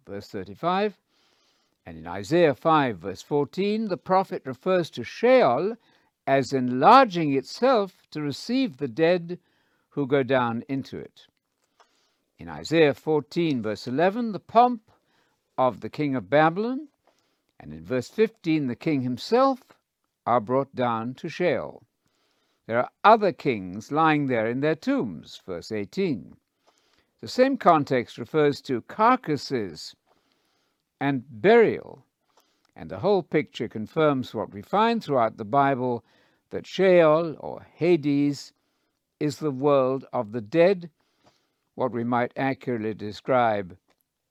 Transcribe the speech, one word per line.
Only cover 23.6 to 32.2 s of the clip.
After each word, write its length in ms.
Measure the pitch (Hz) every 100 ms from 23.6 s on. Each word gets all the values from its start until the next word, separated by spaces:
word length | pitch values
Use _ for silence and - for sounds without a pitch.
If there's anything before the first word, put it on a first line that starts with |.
| 92 95 -
lying 360 | 143 160 151 139
there 200 | 123 110
in 140 | 123
their 140 | 147 156
tombs, 640 | - 277 131 78 - - -
verse 260 | 87 -
eighteen. 680 | 107 101 - 190 113 62 - _ _ _ _ _ _ _ _
The 80 | 117
same 300 | - 262 277
context 600 | 190 160 135 131 110 -
refers 440 | 117 160 147 135
to 200 | - 123
carcasses 1120 | - - 220 254 - 147 - 131 98 76 - - _ _ _ _ _ _ _ _ _ _
and 240 | 139 139 120
burial, 760 | 110 160 233 196 90 - - _ _